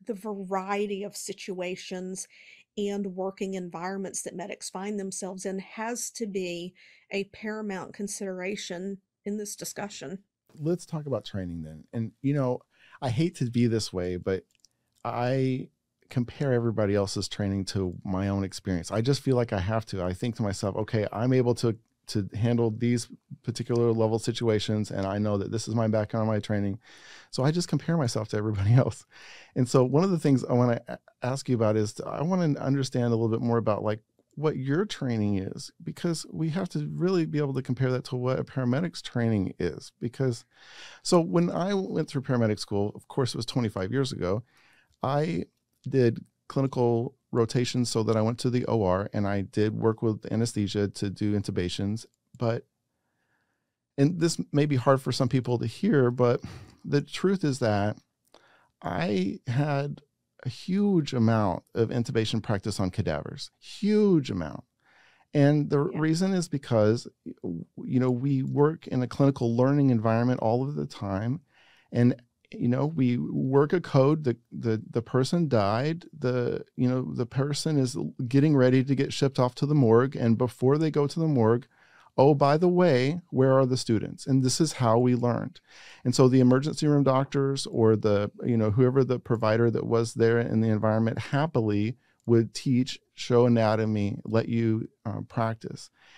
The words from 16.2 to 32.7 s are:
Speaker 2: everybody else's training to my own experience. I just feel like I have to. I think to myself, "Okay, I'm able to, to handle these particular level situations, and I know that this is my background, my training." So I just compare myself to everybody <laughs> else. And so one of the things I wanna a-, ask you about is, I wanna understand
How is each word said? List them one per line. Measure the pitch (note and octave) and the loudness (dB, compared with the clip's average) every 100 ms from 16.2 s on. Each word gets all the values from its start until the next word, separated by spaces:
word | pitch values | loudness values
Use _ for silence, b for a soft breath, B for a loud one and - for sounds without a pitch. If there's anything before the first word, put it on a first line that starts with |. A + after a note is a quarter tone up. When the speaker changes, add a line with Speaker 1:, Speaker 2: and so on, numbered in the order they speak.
| A#2+ - C#3+ | -4 -4 0
Speaker 2:
everybody | B2 A#2 G#2 G#2 | 0 0 0 0
else's | G2+ F#2+ G#2 F#2+ | 0 0 -4 -6
training | - G2+ G2 | -4 -2 -2
to | F#2 G2+ F#2 F2+ | -2 -4 -4 -6
my | - F#2 G2+ | -6 -4 -2
own | G2 | -2
experience. | F#2+ - - F2+ - | -4 -6 -4 -4 -2
I | G2+ | -2
just | A#2+ C#3 | 0 -2
feel | - | 0
like | B2 A#2 | 0 0
I | G2+ | -2
have | F2+ A2 - | -2 -4 -4
to. | F#2+ | -6
I | F2+ | -4
think | F#2 B2 A2 | -4 -6 -4
to | |
myself, | G#2+ F#2+ G2+ G#2 | -4 -2 -4 -4
"Okay, | G#2+ A2+ G2+ | -4 -2 -2
I'm | G2+ B2+ | -2 0
able | C3 A#2+ A#2 | 2 2 0
to, | A#2+ A2 _ _ - | 0 -4 _ _ -8
to | A2 F#2+ | -4 -4
handle | G2+ A#2 A#2 A#2 | -2 0 2 0
these | G#2+ A#2+ A#2+ - - _ - | 0 0 0 -4 -16 _ -14
particular | - A#2 A#2 A#2 A#2+ | -10 -8 -2 0 2
level | A2 A2 A2+ | 2 2 0
situations, | - A2+ A#2 G#2+ - G#2+ G2+ | -2 -2 0 0 0 -2 -2
and | G2 | -4
I | F#2+ G2+ | -4 -2
know | G#2 G2+ | 0 -2
that | G2+ | -2
this | A2+ - | -6 -4
is | |
my | A2+ A2+ | -2 0
background, | A2 G#2 A2+ A2 | 0 -2 -2 -2
my | G#2+ | -2
training." | G#2 G#2 G2+ G2 B B B B B | -2 -2 -2 -6 B B B B B
So | - | -2
I | C3 | 0
just | E3+ E3+ | 0 0
compare | D3 - E3+ | -2 0 -2
myself | A#2+ - G#2+ | 0 -2 -4
to | A2 | -4
everybody | G#2+ G#2 G2 | -2 0 4
<laughs> | |
else. | B2 - - - B B B B - | 6 4 -2 -16 B B B B -2
And | B2+ | 2
so | C#3 | 4
one | B2+ C#3 | 4 4
of | G3 | 2
the | E3+ | 2
things | D3 C3 | 4 2
I | - | 2
wanna | B2+ B2 A#2 - | 2 2 0 -4
a-, | B2 _ _ | -14 _ _
ask | B2 C3+ - | -6 -6 -2
you | A#2+ | 2
about | G#2+ A2 | 2 2
is, | G#2+ - - | 0 -4 -8
I | - | -4
wanna | D#3+ F#3 E3 C#3 | -2 0 0 0
understand | C3+ | 0